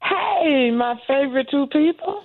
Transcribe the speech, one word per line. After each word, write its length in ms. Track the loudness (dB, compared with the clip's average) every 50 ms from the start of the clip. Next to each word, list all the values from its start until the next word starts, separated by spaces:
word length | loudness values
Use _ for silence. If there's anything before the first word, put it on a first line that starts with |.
Hey, 680 | -2 -2 -2 -2 -2 -2 0 0 2 2 2 2 2 2
my 260 | 2 0 -2 -2 -4 -6 -4
favorite 420 | -2 0 0 0 0 0 -2 -2 0
two 160 | 0 -2 -2 0
people? 560 | 2 2 2 2 0 -2 -6 -8 -8 -6